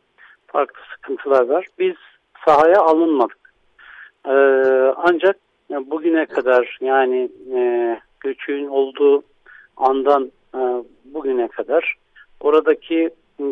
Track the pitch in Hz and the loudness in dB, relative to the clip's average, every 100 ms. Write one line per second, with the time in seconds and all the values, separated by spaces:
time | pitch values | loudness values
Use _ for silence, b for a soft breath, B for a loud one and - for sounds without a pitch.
0 | _ _ b b _ 151 139 - - - | _ _ b b _ -4 -4 -8 -20 -20
1 | - - 143 135 120 165 - - 185 165 | -12 -8 0 0 2 -2 -4 -4 -4 -4
2 | - _ _ _ 160 147 160 202 160 160 | -18 _ _ _ 2 4 6 4 4 2
3 | 165 139 113 - _ _ _ _ B B | 2 0 -2 -4 _ _ _ _ B B
4 | B _ 139 135 139 135 131 131 131 - | B _ -2 2 4 4 2 2 0 0
5 | 175 170 185 - _ _ - 143 135 156 | 0 2 0 -2 _ _ -10 -10 -8 -4
6 | 165 160 147 143 127 127 120 - 131 135 | -2 -2 -2 -4 0 0 0 -6 -2 0
7 | 127 127 - - 381 381 370 359 349 - | 0 -2 -4 -10 -8 -4 -2 -2 -4 -6
8 | _ _ 135 131 - 143 143 135 135 139 | _ _ -10 -10 -8 -8 -4 -2 -4 0
9 | 143 143 - _ _ B B - 131 135 | 2 2 -2 _ _ B B -4 0 0
10 | 131 143 127 _ _ 131 127 123 113 _ | 2 0 -2 _ _ -6 -4 -4 -10 _
11 | 131 143 135 127 113 - 110 160 - - | -16 -10 -4 -4 -4 -8 -4 -2 -2 -10
12 | _ b b - 147 156 151 147 - 165 | _ b b -6 0 2 2 -2 -2 -2
13 | 165 - _ - 139 | -2 -6 _ -10 -8